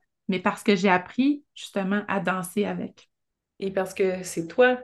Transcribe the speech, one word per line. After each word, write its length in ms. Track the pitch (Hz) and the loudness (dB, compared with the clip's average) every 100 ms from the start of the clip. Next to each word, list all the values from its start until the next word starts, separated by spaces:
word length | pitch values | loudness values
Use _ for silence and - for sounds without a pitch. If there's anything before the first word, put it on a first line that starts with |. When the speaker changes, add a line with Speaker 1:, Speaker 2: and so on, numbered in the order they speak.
| _ _ - | _ _ -4
Speaker 1:
mais 120 | 185 | -2
parce 240 | 180 175 | -2 0
que 120 | - 202 | 2 2
j'ai 140 | 196 | 4
appris, 540 | 180 185 - 269 285 - | 4 2 0 0 0 -6
justement, 480 | - - - 185 208 208 | -20 -10 -4 -2 -2 -2
à 120 | 196 | -2
danser 460 | 175 185 180 - 190 | -2 -2 -4 -2 -2
avec. 440 | 180 180 - _ _ _ _ _ - | -4 -10 -14 _ _ _ _ _ -10
Speaker 2:
Et 120 | 196 | -6
parce 220 | 190 185 | -4 -4
que 300 | - 190 185 | 0 0 0
c'est 240 | 175 - 165 | -6 -8 -2
toi. 320 | - 254 247 | 4 4 4